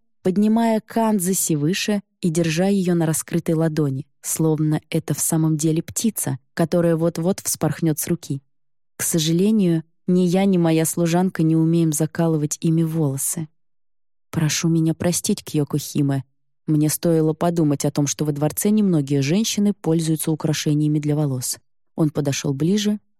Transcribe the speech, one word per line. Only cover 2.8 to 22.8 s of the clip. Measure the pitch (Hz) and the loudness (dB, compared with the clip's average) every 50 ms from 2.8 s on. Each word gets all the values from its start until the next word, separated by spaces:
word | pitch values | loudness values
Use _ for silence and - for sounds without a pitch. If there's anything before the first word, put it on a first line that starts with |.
| 180 175 175 | 0 0 0
на | 170 165 | 2 2
раскрытой | 156 160 - - - - 170 - - 165 | 0 0 -2 -4 -4 -4 -4 -2 0 0
ладони, | 156 160 165 156 160 151 139 131 131 143 - _ _ | 0 0 0 0 0 -2 -2 -2 -4 -8 -12 _ _
словно | - - - - 160 160 156 147 156 151 156 151 - _ | -10 -8 -4 -2 0 0 2 2 0 0 0 -2 -4 _
это | - 160 - - 151 | -6 -6 -4 -4 -4
в | - | -4
самом | - - 170 160 160 156 156 | -2 -2 0 0 2 2 0
деле | 151 160 165 156 160 - | 0 0 0 0 0 -4
птица, | - - - - 226 - - - - 135 - - _ _ | -6 -8 -4 -2 -2 -2 -2 -6 -6 -6 -8 -10 _ _
которая | - 170 156 - 175 170 170 165 | -2 -2 0 2 2 2 2 2
вот-вот | 160 165 170 165 - 165 180 202 - | 2 0 -2 -2 -2 -2 -2 -2 -2
вспорхнет | - - - - - 151 147 - - 160 147 - | -4 -8 -4 -2 -2 -4 -2 0 -2 -2 -2 -2
с | - - | -2 -4
руки. | 170 - - - 139 139 - _ _ _ _ _ _ _ _ _ _ _ | -4 -4 -4 -8 -8 -8 -8 _ _ _ _ _ _ _ _ _ _ _
«К | - | -6
сожалению, | - - 170 151 160 165 170 190 214 220 220 190 175 165 160 160 - _ _ _ - | -2 -2 0 0 0 2 2 2 2 2 2 2 2 2 0 -2 -6 _ _ _ 0
ни | 180 180 | 2 2
я, | 185 175 170 190 196 | 2 2 2 2 2
ни | 202 190 175 | 4 4 4
моя | 170 165 160 160 160 | 4 4 2 2 2
служанка | - - - 170 165 165 175 185 190 - - 160 | 0 0 0 0 2 2 2 0 0 0 0 0
не | 160 160 | 2 2
умеем | 160 160 165 165 170 165 160 151 | 2 2 2 2 2 2 2 0
закалывать | - 160 151 - - 170 165 160 151 147 151 - - | 0 -2 -2 -2 -2 0 0 2 0 -2 -2 -4 -2
ими | - 170 160 165 | 0 0 2 2
волосы». | 165 160 160 165 156 139 135 139 - - - 170 160 - _ _ _ _ _ _ _ _ _ _ _ _ _ _ _ _ | 0 0 0 0 0 0 -2 -2 -4 -6 -6 -6 -8 -10 _ _ _ _ _ _ _ _ _ _ _ _ _ _ _ _
«Прошу | - 170 160 151 - - - 165 | -4 -2 0 0 0 0 0 2
меня | 165 165 160 160 160 | 2 2 2 2 0
простить, | - - 175 170 - - - 208 - - | 0 -2 -2 -2 -2 -2 -2 -4 -4 -4
Кьеко | - - 151 143 - - 151 | -4 -2 -2 -2 0 -2 -4
Химе. | - - - 143 147 139 139 135 135 - _ _ _ _ _ _ _ | -4 -4 -2 -2 0 0 0 -2 -4 -8 _ _ _ _ _ _ _
Мне | - 156 151 151 156 | 0 2 2 2 0
стоило | - - - 170 165 160 156 156 156 | 0 0 0 2 2 4 2 2 0
подумать | - 165 175 175 170 160 147 143 139 - | 0 0 0 0 2 2 2 0 0 -2
о | 147 | -2
том, | - - 147 143 | 0 0 -2 -2
что | - - 156 | -2 -4 -4
во | 151 | -4
дворце | 147 143 151 151 - - - 208 | -2 -2 -2 -2 -2 0 0 2
немногие | 214 214 208 190 175 151 139 139 143 139 | 2 2 2 2 2 2 2 0 0 0
женщины | 135 135 165 208 226 - - 208 202 202 196 | 2 2 0 0 0 0 0 0 0 0 0
пользуются | - - 165 165 170 160 160 160 151 - 165 | 0 0 0 0 0 2 0 -2 -2 0 -2
украшениями | 160 151 - 156 151 - - 160 147 147 151 151 151 151 | -2 -2 0 -2 -2 0 0 0 0 2 2 2 0 0
для | 147 147 147 | 0 0 0
волос». | 151 151 143 135 127 123 - - - _ _ _ _ _ _ _ | 0 0 -2 -2 -4 -6 -6 -8 -10 _ _ _ _ _ _ _
Он | - 165 151 | 0 0 0
подошел | - 151 143 143 135 - - 151 139 | 0 0 -2 -2 -2 -2 -4 -4 -2
ближе | 135 151 170 196 214 | 0 0 0 0 0